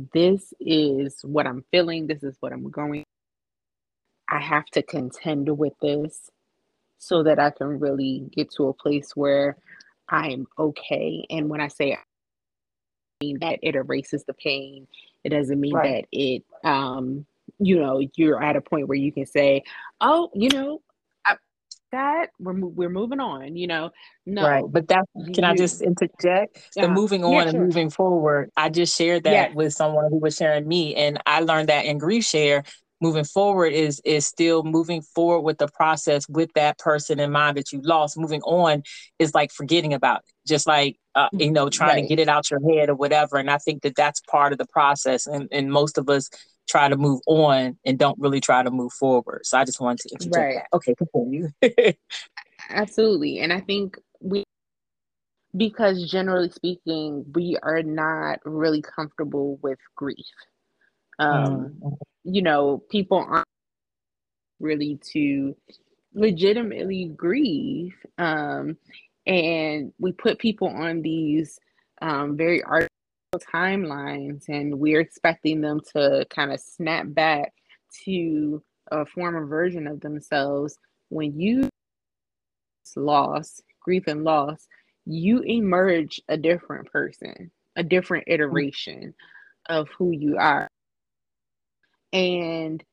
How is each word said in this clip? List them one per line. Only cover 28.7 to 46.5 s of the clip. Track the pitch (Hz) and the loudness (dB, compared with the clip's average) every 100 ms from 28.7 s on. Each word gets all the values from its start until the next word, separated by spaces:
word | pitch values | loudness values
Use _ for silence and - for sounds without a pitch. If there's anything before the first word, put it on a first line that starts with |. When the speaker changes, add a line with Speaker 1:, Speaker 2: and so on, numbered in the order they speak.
| 160 170 - | 2 0 2
Speaker 2:
shared | 170 175 | 2 2
that | 156 | 4
Speaker 1:
Yes. | 151 147 151 | 4 4 0
Speaker 2:
with | 156 | -2
someone | 147 156 151 151 | 0 2 2 2
who | 156 | 2
was | 156 - | 0 0
sharing | 160 151 151 | 2 2 0
me, | 175 151 143 | 0 0 0
and | 147 151 - | 0 0 0
I | 151 | 2
learned | 165 156 156 | 2 0 2
that | 147 151 | 2 2
in | 147 | -2
Grief | 156 233 214 | 0 0 0
Share, | 156 147 143 143 - _ - | 2 4 2 0 -18 _ -4
moving | 165 156 147 | 0 0 0
forward | 190 202 190 165 | 2 2 4 2
is, | 156 156 139 - | 2 0 0 0
is | 151 143 | 0 0
still | - 165 165 | 0 2 4
moving | 156 160 165 165 | 2 0 0 -4
forward | 151 - 170 170 | -6 0 2 2
with | 156 151 | 0 0
the | 147 | -2
process | - 156 156 - 147 - | 0 0 2 2 0 0
with | 151 165 | -2 0
that | - 147 - | 2 2 0
person | 165 151 143 147 | 0 0 0 -2
in | 147 | 0
mind | 147 147 143 | 2 2 0
that | 135 | -6
you | 139 | -6
lost. | 143 160 147 160 | 2 2 2 -2
Moving | 160 156 | -4 -4
on | - 175 165 147 - - - - | 0 2 4 2 -2 -16 -14 0
is | 160 156 | 2 2
like | 147 | 0
forgetting | - 143 170 156 | -4 0 0 2
about | 139 127 113 | 0 0 0
it, | _ _ - | _ _ -2
just | 151 160 | 0 4
like, | 151 143 - _ 135 | 4 2 -2 _ 2
uh, | 139 | 2
you | 196 151 | 2 2
know, | 156 139 | 2 2
trying | - 151 147 | 2 2 4
to | |
Speaker 1:
Right. | - | 2
Speaker 2:
get | 156 | 2
it | 151 | 4
out | 147 - | 4 2
your | 143 151 | 0 2
head | 156 147 | 4 4
or | 139 | 2
whatever. | 143 151 151 143 | 2 2 2 0
And | 135 | 0
I | 143 | 0
think | - 147 | 0 -2
that | 143 131 | -2 0
that's | 147 - | 0 0
part | - 151 143 | 0 2 2
of | 135 | 0
the | 131 | -2
process. | 160 143 143 131 127 - | 2 2 2 0 -2 -2
And, | 143 139 | -6 -4
and | 143 139 | -4 0
most | 143 151 151 | 2 2 0
of | 135 | 2
us | 143 - - - | 0 0 -14 -20